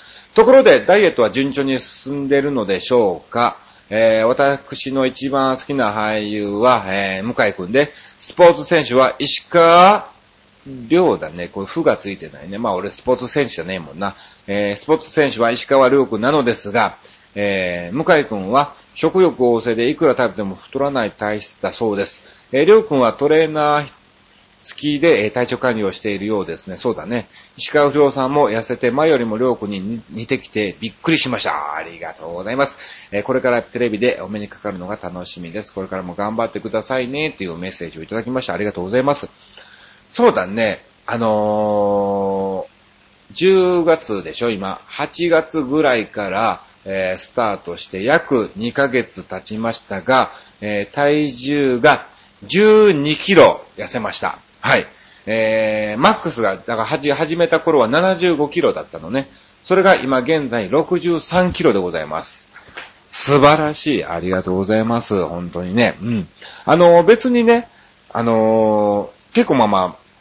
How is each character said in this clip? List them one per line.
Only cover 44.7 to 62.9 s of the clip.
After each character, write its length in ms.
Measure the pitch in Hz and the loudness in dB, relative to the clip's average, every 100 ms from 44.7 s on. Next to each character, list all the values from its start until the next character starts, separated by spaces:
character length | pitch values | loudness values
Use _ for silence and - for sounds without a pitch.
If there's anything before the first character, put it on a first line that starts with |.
| - - | -10 -12
八 420 | - - - 170 | -10 -8 -4 0
月 320 | 165 160 160 | 0 0 -4
ぐ 220 | 127 151 | -2 0
ら 140 | 147 120 | 2 0
い 100 | 98 | -2
か 220 | 113 98 | -6 -4
ら、 320 | 95 113 90 - _ 95 | -2 -2 -2 -10 _ -8
え 300 | 95 92 92 | -4 -4 -6
ー、 20 | |
ス 100 | - | -8
タ 260 | - 113 98 | -4 -4 -4
ー 20 | |
ト 200 | - 87 | -10 -12
し 80 | - | -10
て 160 | 95 | -6
約 460 | 110 165 - 127 98 95 | 0 0 2 -2 -2 -6
二 180 | 117 | -6
ヶ 140 | 127 139 | -2 0
月 340 | 123 107 - | -2 -4 -10
経 180 | 87 95 | -14 -12
ち 160 | - 107 | -10 -6
ま 140 | 117 | -6
し 100 | 113 | -6
た 200 | - 98 | -8 -8
が、 300 | 110 131 110 - - - | 0 2 0 -6 -20 -12
え 260 | 104 104 101 | -6 -4 -4
ー、 60 | - | 0
体 360 | 143 151 147 | 2 2 -2
重 480 | 120 131 147 135 123 | -4 -4 0 0 4
が 260 | 147 127 - - _ _ | 4 4 -2 -20 _ _
十 480 | - 185 214 214 208 | -4 4 6 8 6
二 240 | 151 147 151 | 4 0 -2
キ 200 | - 175 | 4 8
ロ 260 | 110 - - - | 8 6 -8 -14
痩 100 | 104 | -10
せ 120 | 123 | -8
ま 140 | 107 | -6
し 60 | - | -4
た。 200 | 92 - _ _ | -6 -8 _ _
は 160 | 113 123 | 0 0
い。 100 | - - - - - | -2 -12 -20 -14 -4
え 720 | 110 110 110 110 107 107 107 | 0 0 0 0 -2 -4 0
ー、 20 | |
マ 120 | 180 | 2
ッ 40 | 196 | 2
ク 160 | 170 | -4
ス 100 | 117 | -2
が、 140 | 107 95 | -2 -2
だ 80 | |
か 120 | - 113 | -6 -4
ら 80 | 110 | -2
は 120 | 143 | -2
じ-、 140 | 147 | -2
始 240 | 139 156 165 | -2 -2 0
め 120 | 165 | 0
た 120 | 160 | 0
頃 200 | - 151 | 2 4
は 80 | 113 | 4
七 280 | 151 185 175 | 2 2 2
十 200 | 180 151 | 0 2
五 120 | 143 | -2
キ 140 | 170 | 0
ロ 120 | 135 | 0
だ 100 | 78 | 0
っ 20 | 76 | -8
た 140 | 82 | -12
の 120 | 80 | -6
ね。 180 | 131 135 - - _ | -6 -6 -14 -20 _
そ 120 | - 185 | 0 4
れ 80 | |
が 120 | 190 165 | 6 4
今 240 | 127 131 | 2 -2
現 300 | 123 160 135 | 0 -2 -2
在 200 | 117 95 | -4 0
六 300 | 135 160 180 | 0 0 -2
十 200 | 165 165 | 0 -2
三 320 | - 180 180 | 0 0 0
キ 120 | - | 2
ロ 100 | 165 | 2
で 60 | 98 | 2
ご 120 | 90 | 0
ざ 100 | 82 | -4
い 60 | 76 | -6
ま 160 | 78 | -8
す。 240 | - - - - - - - | -8 -12 -16 -20 -20 -20 -20